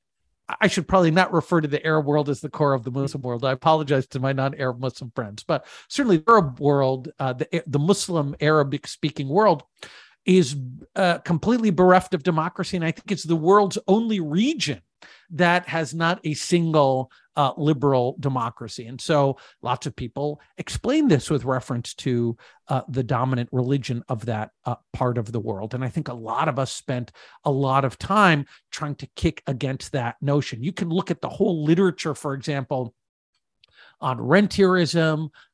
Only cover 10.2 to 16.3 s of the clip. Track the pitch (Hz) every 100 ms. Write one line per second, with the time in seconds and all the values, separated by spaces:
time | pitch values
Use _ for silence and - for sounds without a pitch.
10.2 | - 185 127 143 127 131 - 190 185 170
11.2 | - 165 202 247 220 165 180 180 - 175
12.2 | 175 160 170 - 175 185 160 - - 180
13.2 | 156 165 160 208 202 - - 208 233 208
14.2 | 156 165 254 311 151 104 _ _ - -
15.2 | _ 165 175 175 180 165 160 165 165 185
16.2 | 156